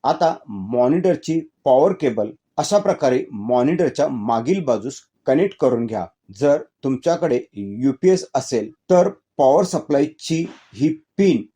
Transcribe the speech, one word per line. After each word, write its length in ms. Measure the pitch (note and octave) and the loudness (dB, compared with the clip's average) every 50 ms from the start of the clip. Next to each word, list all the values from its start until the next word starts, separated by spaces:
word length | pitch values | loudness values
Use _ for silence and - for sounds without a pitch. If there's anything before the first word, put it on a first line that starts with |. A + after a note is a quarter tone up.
| - | 0
आता 300 | C3+ D#3+ - F3 D#3+ - - - | 0 0 2 0 0 0 -2 -12
मॉनिटरची 920 | - G#2 G2 F#2+ G2+ A#2+ A#2+ B2 B2+ D#3 F3 F3 F#3 E3+ - - - D#3+ D#3+ D#3 - _ _ _ | -12 -10 -10 -8 -4 0 2 2 2 2 2 2 0 0 0 -2 -4 -4 -4 -4 -8 _ _ _
पॉवर 300 | C#3+ B2+ C3 D3 - F#3 | 2 4 4 4 2 0
केबल 380 | - D3+ C3 A2 A2 G#2 A2 - _ _ _ _ | 0 -2 -2 -2 -2 -6 -6 -8 _ _ _ _
अशा 200 | - D3+ - G3+ | -6 -4 0 0
प्रकारे 460 | G#3 G3 G3+ E3 - D3+ C3 B2+ B2+ - - | 0 2 0 -2 0 0 0 0 0 -2 -6
मॉनिटरच्या 760 | - G#2 G2+ A#2 B2 B2 B2 D3 E3+ E3+ F3 C3+ - - F#3 | -10 -10 -4 -2 0 2 2 0 0 0 0 -2 0 -2 -2
मागील 560 | D#3 C3+ A#2 G#2 A2+ A#2 A2+ A2+ C3+ F#3+ G3+ E3 | -2 -2 -6 -4 -2 -2 -2 0 -2 -2 -2 0
बाजूस 380 | C3+ A#2+ G#2+ G2 C3 - - _ _ _ _ _ | -2 -2 -2 -4 -10 -12 -12 _ _ _ _ _
कनेक्ट 320 | - C3 D3+ F#3+ G3 - _ | 0 0 2 0 -2 -2 _
करून 260 | D#3 C3 B2 A#2 A#2 | 0 0 2 0 -2
घ्या. 200 | A2 A2 G#2 F2 - _ _ _ _ F#2 - | -4 -6 -8 -8 -10 _ _ _ _ -8 -2
जर 220 | C#3+ C#3+ C#3+ D3 D3+ _ _ _ - | 0 2 2 0 -2 _ _ _ -4
तुमच्याकडे 560 | C3+ C3+ B2+ - E3+ E3 E3+ E3+ D#3+ B2+ B2 - _ _ | -4 -4 -2 -2 -2 -2 -2 0 -2 -2 -2 -4 _ _
यूपीएस 720 | G2+ G2+ G2 G2+ A2 B2+ C3+ C3 - - F3+ F#3 F#3 F3+ - - | -12 -12 -10 -8 -2 -2 -2 -2 2 2 2 2 2 -2 -4 -6
असेल 360 | C3+ B2+ - C3+ A#2 - - - _ _ _ | -6 -4 -2 -4 -4 -4 -6 -12 _ _ _
तर 200 | F#3 F3+ F3+ G3 G3 _ _ _ _ | 4 4 4 2 -2 _ _ _ _
पॉवर 260 | - C#3 C3 C#3 F3 G3+ | 2 4 4 4 4 2
सप्लायची 840 | F3+ - D#3 - - D3 C#3 D3 D#3 - _ - - D#3+ D#3+ E3+ - - - _ _ - | 0 -4 -6 -4 0 0 0 0 0 -4 _ -6 -4 -4 -4 -4 -6 -10 -18 _ _ -6
ही 160 | G2+ C3+ D#3+ D#3+ - _ _ _ | -2 -2 -2 -2 -4 _ _ _
पिन 260 | - G3+ F#3+ D3+ A2 - - _ | 2 2 4 4 2 -2 -6 _